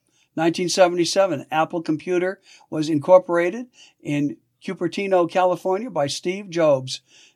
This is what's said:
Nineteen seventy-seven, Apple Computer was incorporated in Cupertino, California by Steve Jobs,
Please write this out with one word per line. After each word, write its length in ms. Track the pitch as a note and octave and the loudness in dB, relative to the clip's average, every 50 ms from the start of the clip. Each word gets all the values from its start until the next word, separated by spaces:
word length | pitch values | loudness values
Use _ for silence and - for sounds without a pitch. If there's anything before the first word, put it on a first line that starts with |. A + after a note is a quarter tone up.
| _ _ _ _ _ _ _ | _ _ _ _ _ _ _
Nineteen 320 | D#3+ D#3+ E3+ E3 - F3+ E3+ | -2 -2 0 0 0 -2 -2
seventy-seven, 800 | - G3 F#3 F3 F3 F3+ E3 D#3+ - G3 G3 F#3+ D#3 C3+ - - | 2 4 4 4 4 2 -2 0 2 2 2 2 0 -4 -6 -4
Apple 320 | D#3 D#3 D#3+ D#3 - E3+ | -2 -2 -2 -2 -4 -6
Computer 600 | E3 - D#3+ D3 - F3+ F3+ F3 F3+ F#3 G3 - _ _ - - _ _ | -4 -4 -4 -4 -4 -2 -2 -2 -2 -2 -4 -8 _ _ -20 -20 _ _
was 200 | - D#3 D3+ D3+ | -6 -6 -4 -2
incorporated 800 | E3 C#3+ C3+ - F#3 F#3 F3+ - E3+ E3+ F3 F3+ G#3 A#3+ B3+ B3+ _ _ - - _ _ | -2 -2 4 6 6 6 6 4 0 0 0 0 -2 -4 -8 -12 _ _ -20 -20 _ _
in 340 | - - D3 D3 D3 C#3+ - - _ _ _ _ | -8 -4 -2 -2 -2 -2 -4 -8 _ _ _ _
Cupertino, 680 | - - F#3 - F3+ E3 - - G3+ G3 F#3+ F3+ F3 E3 | -10 -10 -6 -4 -4 -4 -4 -4 -2 0 2 2 2 2
California 580 | - F#3+ F3+ F#3 F3+ F3 - F#3+ F#3 G3 A#3 C4 | 0 0 2 2 0 0 -2 -2 -2 -2 -4 -4
by 180 | F3+ D#3 C#3+ C#3 | -4 -2 -2 -2
Steve 420 | - - - F#3 G3 G3+ G#3 F#3+ | -4 -6 -6 -6 -6 -6 -8 -8
Jobs, 500 | D#3+ E3+ D#3+ D#3 C#3+ C3 C3 C3 - - - _ _ - - _ _ | -2 2 2 4 4 2 0 -4 -10 -12 -12 _ _ -20 -20 _ _